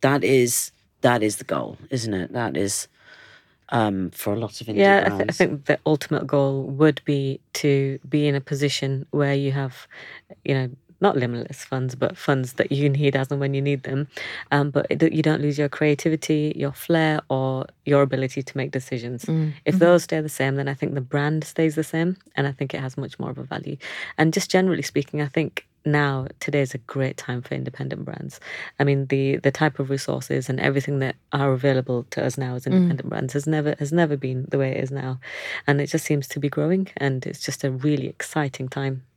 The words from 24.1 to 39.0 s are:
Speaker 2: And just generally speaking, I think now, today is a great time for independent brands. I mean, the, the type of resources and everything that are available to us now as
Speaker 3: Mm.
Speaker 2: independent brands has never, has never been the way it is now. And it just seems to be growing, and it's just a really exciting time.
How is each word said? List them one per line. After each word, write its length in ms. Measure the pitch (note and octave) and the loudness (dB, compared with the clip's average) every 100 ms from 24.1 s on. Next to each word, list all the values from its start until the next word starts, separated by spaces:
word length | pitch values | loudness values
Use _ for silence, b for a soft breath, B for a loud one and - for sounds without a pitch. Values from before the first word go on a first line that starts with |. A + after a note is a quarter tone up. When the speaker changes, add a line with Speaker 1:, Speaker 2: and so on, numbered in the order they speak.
| - | 2
Speaker 2:
And 140 | D#3+ | 4
just 180 | D#3+ - | 4 2
generally 320 | F#3 F#3 D#3 | 4 4 2
speaking, 380 | C#3+ - C#3 D3+ | 0 -2 -2 -4
I 60 | D3 | -2
think 400 | D3+ D3+ - - _ - | 0 -2 -4 -12 _ 0
now, 420 | D3 C#3+ C3+ C3 - | 2 2 0 -4 -6
today 220 | - D3 | -2 0
is 100 | C3+ | 0
a 40 | C3 | -2
great 400 | - C#3 C3 - | -8 -2 -2 -4
time 240 | - B2 | -8 -8
for 120 | B2 | -6
independent 520 | C#3 C3 C3 C3+ - - | -6 -6 -6 -6 -6 -8
brands. 340 | - - - B B B - | -10 -12 -14 B B B 0
I 40 | |
mean, 200 | C#3+ C#3 C3+ | 2 2 2
the, 280 | C3+ C3+ C3+ | 2 2 2
the 140 | C#3+ | 2
type 280 | C3+ D3+ C#3 | 2 0 0
of 120 | C3+ | -4
resources 580 | C#3 - C3+ B2+ C3+ B2+ | -2 -2 -4 -2 -4 -2
and 100 | C3 | -4
everything 420 | C#3 C#3 C3+ C#3+ | -2 -2 -2 -2
that 160 | C3 - _ | -2 -6 _
are 180 | C#3+ C#3 | -2 0
available 540 | C3 C#3 C3 B2+ B2 A#2 | 2 2 0 0 -4 -4
to 120 | - | -4
us 140 | C3 B2+ | -4 -2
now 160 | C3 | -6
as 100 | B2+ | -6
Speaker 3:
Mm. 80 | - | 0
Speaker 2:
independent 360 | F#3+ F3 E3 - | 2 4 0 -4
brands 220 | - C3 | -4 -2
has 120 | C#3+ C#3+ | -2 0
never, 280 | D#3 D3 - | 0 0 -2
has 140 | C#3+ | 0
never 240 | E3 E3 D3 | 2 2 2
been 300 | C3 B2+ C3 | -2 -4 -2
the 80 | C#3 | 0
way 140 | C3+ | 0
it 120 | C3 | -2
is 80 | C3 | -4
now. 300 | C3+ C3 B2+ B B B B - | -4 -6 -8 B B B B 0
And 160 | C#3+ | 2
it 60 | C#3+ | 2
just 180 | E3 - | -2 0
seems 200 | D3 C#3 | 0 0
to 120 | - | -4
be 80 | C#3+ | -2
growing, 400 | C#3 D3+ F#3 F#3+ - | 0 2 2 0 -2
and 300 | C#3 C3 B2+ | -2 0 -4
it's 180 | - | -8
just 180 | - C#3 | -8 -4
a 60 | C#3 | -4
really 360 | C3 C#3+ D3 - | 0 0 0 -2
exciting 600 | - - - C#3+ - C3 | -8 -6 -2 -2 -4 -8
time. 320 | C#3+ C3+ C3 | -4 -4 -4